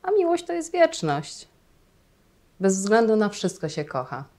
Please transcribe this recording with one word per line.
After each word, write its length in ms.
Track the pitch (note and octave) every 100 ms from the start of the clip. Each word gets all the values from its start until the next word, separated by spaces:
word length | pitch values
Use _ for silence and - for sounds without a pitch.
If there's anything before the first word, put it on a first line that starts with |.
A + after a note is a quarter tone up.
A 80 | F#4
miłość 340 | G#4 E4+ E4+ F4
to 60 |
jest 200 | F4 D#4+
wieczność. 760 | F4+ E4 - D#3+ C#3+ D3+ - - _ _ _ _ _ _ _ _ _ _ _
Bez 160 | F#3+ F#3+
względu 380 | G3 A3 A3+ A3
na 120 | G#3
wszystko 400 | G#3 F#3 - D#3
się 160 | D#3+
kocha. 400 | D3+ C3 B2+ B2 C#3